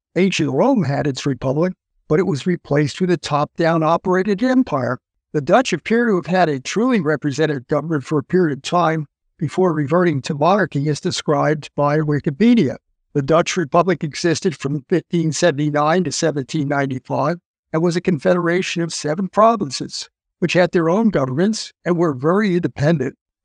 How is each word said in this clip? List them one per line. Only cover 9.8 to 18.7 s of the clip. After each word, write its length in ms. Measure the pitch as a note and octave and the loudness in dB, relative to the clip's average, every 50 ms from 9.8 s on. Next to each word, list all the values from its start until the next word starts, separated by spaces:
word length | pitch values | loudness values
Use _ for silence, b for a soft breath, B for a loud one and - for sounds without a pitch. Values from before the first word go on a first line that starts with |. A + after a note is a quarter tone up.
| D3 B2+ D#3 F3+ F3+ F3 D3 C3 | 0 2 2 2 4 2 2 0
to 120 | - - E3+ | -2 -4 -4
monarchy, 540 | C#3+ D3 E3+ G3 G#3+ F#3 D3 - C#3+ C#3+ D3+ | 0 2 2 2 2 0 0 -2 -2 -2 -2
as 140 | D3 - | -2 -2
described 680 | - F3+ - - - - D3+ C#3+ C#3+ D3 D#3 D3+ C3+ - - | -4 -4 -4 -4 -2 0 0 2 2 0 0 -2 -4 -8 -4
by 220 | - C#3+ C#3+ D3 D#3 | -2 0 2 2 0
Wikipedia. 800 | D#3 D3+ D3 C#3 - E3+ C#3 - G#3 A#3+ B3 A#3 D#3+ B2 A2 - - _ _ _ _ _ - | 0 0 -2 -2 -2 -2 0 2 4 4 6 4 4 2 -2 -6 -12 _ _ _ _ _ -4
The 80 | D3 | -2
Dutch 360 | C3+ C3+ D#3 E3 E3+ - - F#3+ | 0 2 2 2 2 2 -2 -4
Republic 460 | E3 C3+ - F3 E3 F#3 F3 - - | -2 0 2 2 2 2 0 -2 -4
existed 520 | D3+ C3 - - E3+ D#3 - - F#3+ C#3 | -8 -6 -2 -2 0 0 0 0 -2 -4
from 300 | - - C#3 D3 D3+ B2+ _ | -2 -4 -4 -4 -6 -4 _
fifteen 460 | F#3+ D#3+ - _ - E3+ D#3+ D#3+ C#3 | -2 -2 -2 _ -2 -2 0 0 0
seventy-nine 720 | - E3+ F3 C#3+ C3+ D3+ D3+ D3 D3 D3 D3+ E3 F#3+ F3+ | 2 2 2 2 0 -2 -2 0 0 0 2 0 0 0
to 60 | D3+ | -2
seventeen 580 | C3+ - E3+ D#3+ C#3+ D3 B2+ - - D#3+ C#3+ C3+ | -2 -2 -2 -2 -2 -2 -6 -4 -4 -4 -2 -2
ninety-five 680 | C#3+ C#3+ C#3 C#3 C3 B2 - - C#3 B2+ C3+ D3+ F3 F3 - _ _ _ _ _ - | -2 -2 -2 -2 -4 -8 -8 -6 -4 -2 -2 -2 -2 -4 -8 _ _ _ _ _ -2
and 80 | D#3+ E3 | 0 0
was 140 | F3+ D#3+ F3 | 0 0 0
a 40 | |
confederation 800 | - G3+ F#3+ C3+ - F#3 F3+ F3+ E3 E3+ E3+ F#3 F3+ - | 0 0 -2 2 2 2 2 2 2 0 0 0 -2 -2